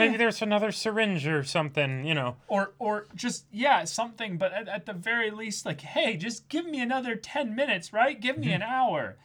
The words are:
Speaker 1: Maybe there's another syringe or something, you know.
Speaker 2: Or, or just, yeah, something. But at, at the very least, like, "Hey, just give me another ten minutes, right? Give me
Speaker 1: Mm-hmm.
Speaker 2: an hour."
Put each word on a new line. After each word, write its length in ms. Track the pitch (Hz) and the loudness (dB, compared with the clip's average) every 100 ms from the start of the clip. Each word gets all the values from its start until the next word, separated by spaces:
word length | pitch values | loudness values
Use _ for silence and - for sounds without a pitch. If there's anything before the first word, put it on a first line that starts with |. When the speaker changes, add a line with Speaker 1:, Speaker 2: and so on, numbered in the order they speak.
| 226 | 4
Speaker 1:
Maybe 100 | 220 | 4
there's 240 | 233 - | 2 2
another 300 | 214 208 214 | 2 2 2
syringe 560 | - 226 214 214 175 143 | 0 -2 2 2 2 2
or 160 | 156 | 0
something, 640 | 139 175 151 151 139 131 147 | 0 0 0 0 0 0 0
you 80 | |
know. 240 | 156 123 123 - | 0 0 -4 0
Speaker 2:
Or, 240 | 202 196 - | 0 0 -2
or 280 | 220 208 208 | -2 -2 -4
just, 300 | 180 240 - - | -6 -4 -4 -8
yeah, 320 | 208 277 220 | 0 4 4
something. 540 | 165 - 233 226 220 170 | 4 -2 -4 -4 -6 -2
But 160 | 185 | -2
at, 160 | 190 208 | -2 -6
at 160 | 202 - | -6 -8
the 80 | |
very 380 | 185 214 233 220 | -6 -2 0 0
least, 340 | 214 220 202 - | -4 -6 -6 -6
like, 160 | 151 | -8
"Hey, 340 | - 302 294 180 | -4 0 0 0
just 320 | 214 226 - | -4 -8 -6
give 180 | 311 339 | -4 -4
me 140 | 294 | -2
another 360 | 240 262 247 226 | 0 0 -2 -6
ten 400 | - 285 254 220 | -4 -4 -2 0
minutes, 360 | 285 196 - | 0 0 0
right? 260 | 208 262 247 | 2 2 2
Give 160 | 247 269 | -2 0
me 80 | - | 0
Speaker 1:
Mm-hmm. 80 | 180 | 0
Speaker 2:
an 60 | |
hour." 560 | 220 262 247 156 110 - | 0 2 2 2 -2 -8